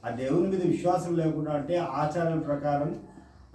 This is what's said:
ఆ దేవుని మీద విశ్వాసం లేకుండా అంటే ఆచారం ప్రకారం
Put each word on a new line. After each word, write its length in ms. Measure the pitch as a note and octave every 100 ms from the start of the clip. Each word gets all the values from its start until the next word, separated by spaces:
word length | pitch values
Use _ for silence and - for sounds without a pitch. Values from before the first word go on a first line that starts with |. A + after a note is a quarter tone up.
ఆ 60 | A#2
దేవుని 380 | A#2+ C3 E3+ F#3+
మీద 140 | F#3+ E3+
విశ్వాసం 500 | - E3+ F3+ E3+ E3
లేకుండా 340 | D#3+ D3 D3+
అంటే 260 | D3 C3+ F3
ఆచారం 640 | E3+ D3 D3+ F3 E3 D#3+
ప్రకారం 500 | C#3+ C#3+ D3 C#3+ D#3 - - - - - -